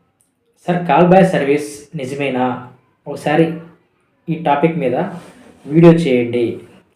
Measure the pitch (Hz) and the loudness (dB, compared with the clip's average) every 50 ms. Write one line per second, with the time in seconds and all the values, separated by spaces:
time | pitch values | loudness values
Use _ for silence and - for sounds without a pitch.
0 | _ _ _ _ _ _ _ _ _ _ _ _ - 175 175 165 - 156 139 160 | _ _ _ _ _ _ _ _ _ _ _ _ -6 -4 -4 -2 0 0 2 4
1 | 180 175 190 190 175 - - 139 139 139 147 147 - - - - - _ - 143 | 4 6 6 6 4 4 2 -2 0 0 0 -2 -2 -6 -14 -18 -18 _ -12 -12
2 | 127 127 143 139 143 131 127 123 127 127 123 - - - - _ _ _ _ _ | -10 -10 -8 -6 -6 -4 -2 -2 -2 -4 -4 -8 -12 -18 -20 _ _ _ _ _
3 | - 147 143 - - 147 151 160 165 165 170 - - - - _ _ _ _ _ | -16 -14 -12 -6 -4 -2 0 2 0 0 -2 -10 -14 -20 -20 _ _ _ _ _
4 | _ _ _ _ - 170 156 - 160 147 139 - 165 165 165 170 - 123 120 151 | _ _ _ _ -10 -8 -8 -4 -2 -2 0 0 0 0 -2 -2 -4 -2 -2 -4
5 | 175 202 - - - - - _ - - - _ - 135 151 165 165 170 165 170 | -6 -6 -10 -16 -20 -20 -20 _ -20 -20 -20 _ -10 -2 2 6 6 6 6 6
6 | 165 135 123 123 117 117 120 123 117 107 - - - - - _ _ _ _ | 2 0 0 0 -2 -2 -2 -2 -2 -4 -6 -8 -14 -20 -20 _ _ _ _